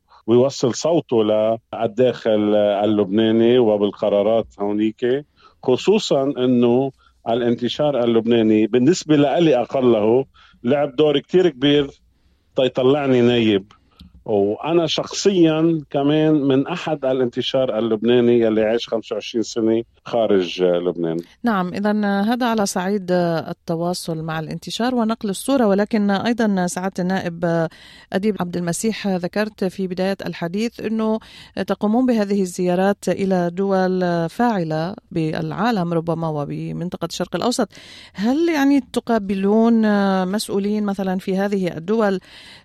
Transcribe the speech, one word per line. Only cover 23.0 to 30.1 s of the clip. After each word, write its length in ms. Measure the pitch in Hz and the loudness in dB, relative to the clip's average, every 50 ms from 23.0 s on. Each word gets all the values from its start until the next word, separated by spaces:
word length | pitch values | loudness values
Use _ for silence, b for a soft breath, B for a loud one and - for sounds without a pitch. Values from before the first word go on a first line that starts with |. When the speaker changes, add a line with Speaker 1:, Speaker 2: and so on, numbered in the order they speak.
| 185 175 180 | -2 -2 0
Speaker 2:
التواصل 1120 | 180 175 170 165 160 - - 175 - _ - 170 165 170 175 180 - - - 165 160 160 | 0 2 0 -2 -2 -4 -6 -12 -12 _ -6 -4 -4 -2 -4 -4 -6 -6 -8 -8 -8 -6
مع 180 | 165 160 160 | -6 -6 -6
الانتشار 540 | 160 151 156 165 - 180 175 - 226 254 254 | -6 -8 -10 -10 -10 -12 -6 -4 -4 -2 0
ونقل 360 | 247 220 214 226 - - 208 | -2 -2 -2 -4 -4 -4 -6
الصورة، 360 | 185 - - - 269 277 240 | -6 -6 -2 0 2 2 4
ولكن 440 | 208 196 190 208 - - 214 208 202 | 4 4 2 0 0 0 0 0 2
أيضًا 560 | 202 190 - 226 240 220 233 214 202 185 180 | 0 0 0 -2 0 0 0 0 2 0 0
سعادة 360 | 175 - 185 180 196 - - 175 | -2 -4 -4 -6 -6 -4 -4 -2
النائب 640 | 180 190 185 - 175 170 170 175 170 165 165 160 160 B B B B B B B B - | -2 -2 -2 -4 -6 -6 -4 -2 0 0 0 0 -2 B B B B B B B B -6
أديب 240 | 190 190 220 202 185 | -2 -2 -2 -2 -2
عبد 160 | 180 180 175 | -4 -6 -4
المسيح 500 | 175 175 170 170 - - 220 202 - - 202 | -4 -4 -4 -4 -2 -2 -4 -4 -2 -4 -2
ذكرت 560 | 190 180 180 170 - 202 214 214 214 - 208 | -2 -2 -4 -4 -4 -4 -4 -4 -4 -4 -6
في 220 | 185 - - 190 | -4 -4 -4 -6
بداية 300 | 180 180 175 185 190 | -6 -4 -4 -2 -4